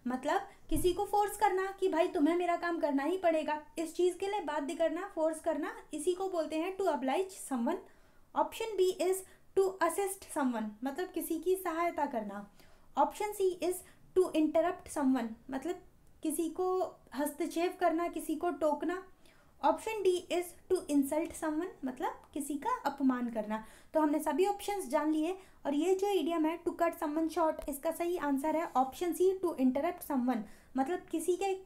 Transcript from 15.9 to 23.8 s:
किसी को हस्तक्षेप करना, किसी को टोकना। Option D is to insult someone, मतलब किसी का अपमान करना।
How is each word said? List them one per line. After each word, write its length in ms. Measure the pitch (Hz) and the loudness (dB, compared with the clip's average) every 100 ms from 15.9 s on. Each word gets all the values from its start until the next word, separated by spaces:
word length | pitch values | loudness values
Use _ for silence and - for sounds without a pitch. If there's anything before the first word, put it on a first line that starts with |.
| - - - | -20 -20 -6
किसी 260 | 320 294 330 | -4 -2 -4
को 180 | 320 370 370 - - - 247 | -2 0 0 -2 -6 -10 -4
हस्तक्षेप 640 | 294 294 320 330 349 359 | -4 -2 -4 0 -2 2
करना, 280 | 349 320 339 | 2 2 -2
किसी 280 | 339 311 311 | -4 -4 -2
को 140 | 349 | -2
टोकना। 520 | 277 311 294 320 359 381 - - - - - | 2 2 2 -2 -4 -8 -20 -20 -20 -20 0
Option 420 | 277 - 440 440 381 | 2 2 -2 0 2
D 60 | 359 - | 2 0
is 160 | 330 349 - - | -2 -2 -10 -2
to 80 | 370 - | -2 2
insult 420 | 294 277 302 339 - | 2 4 0 -2 -4
someone, 360 | 311 302 370 - 262 | -2 -2 -4 -6 -8
मतलब 360 | 254 415 - - | -4 -6 -6 -10
किसी 220 | 311 277 294 | -8 -6 -4
का 180 | 453 494 285 | -2 -2 -2
अपमान 440 | 277 269 247 240 | 2 2 2 -2
करना। 320 | 226 208 214 - - | -4 -4 -6 -8 -18